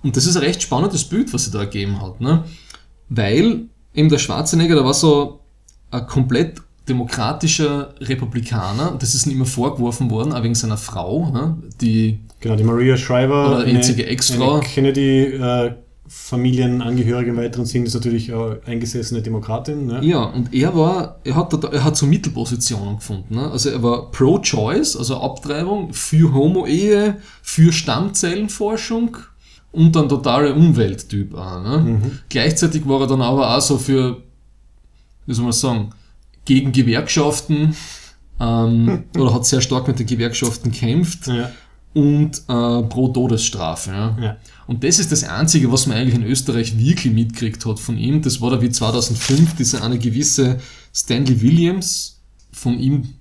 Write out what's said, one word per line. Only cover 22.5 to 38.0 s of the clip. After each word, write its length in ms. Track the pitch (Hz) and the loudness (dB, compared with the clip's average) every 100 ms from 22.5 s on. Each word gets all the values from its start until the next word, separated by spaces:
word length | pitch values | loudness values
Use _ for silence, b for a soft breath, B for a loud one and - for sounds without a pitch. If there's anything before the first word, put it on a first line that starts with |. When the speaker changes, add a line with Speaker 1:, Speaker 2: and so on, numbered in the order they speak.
| 120 - 113 101 104 | -4 -4 -4 -6 -8
Speaker 1:
gefunden, 360 | - 101 92 | -8 -10 -6
ne? 160 | 110 147 | -6 -4
Also 200 | 123 139 | -2 -2
er 100 | 123 | 0
war 300 | 117 120 - | 0 0 -4
pro-choice, 840 | - 131 196 - 123 107 185 311 - | 2 4 4 2 0 0 0 -2 -4
also 240 | 113 127 | -4 -4
Abtreibung, 760 | 135 135 143 147 175 208 180 | -6 -8 -8 -6 -4 -4 -6
für 380 | - - 156 160 | -8 0 4 6
Homo-Ehe, 840 | 131 147 185 - 160 208 208 214 202 B B | 6 4 2 2 0 4 4 4 -2 B B
für 300 | - - 165 | -8 4 6
Stammzellenforschung 1500 | 165 - 120 196 - 175 185 208 - 208 220 - 233 233 - - - b b b | 6 -2 -2 -2 -2 -2 -2 -4 -4 -4 -4 -4 -2 -4 -6 -18 -20 b b b
und 240 | 165 165 160 | 4 6 6
dann 120 | 143 | 2
totale 460 | 135 127 123 147 | 2 0 2 2
Umwelttyp 800 | 143 165 120 101 95 - 101 101 | 6 6 6 2 0 -6 -6 -6
auch, 300 | - 92 90 | -8 -10 -8
ne? 140 | 95 147 | -2 0
Speaker 2:
Mhm. 320 | 135 110 117 - - | 2 2 0 -6 -6
Speaker 1:
Gleichzeitig 580 | 135 135 160 165 156 135 | 0 0 2 0 0 0
war 140 | 135 | 0
er 60 | 135 | 2
dann 140 | 131 | 2
aber 360 | 120 135 127 123 | 2 2 2 2
auch 40 | |
so 160 | 143 139 | 2 0
für, 420 | - 135 127 120 - _ _ _ _ _ _ _ _ _ - | 2 2 0 -4 -14 _ _ _ _ _ _ _ _ _ -6
wie 80 | |
soll 100 | 117 | -2
man 100 | 120 | 0
sagen, 360 | 120 135 117 104 b b b _ _ - | 0 0 -2 -4 b b b _ _ 2
gegen 260 | 135 135 | 4 4
Gewerkschaften, 1040 | 131 117 117 151 165 147 147 - 151 156 156 B B | 2 2 2 0 2 2 0 -2 2 2 0 B B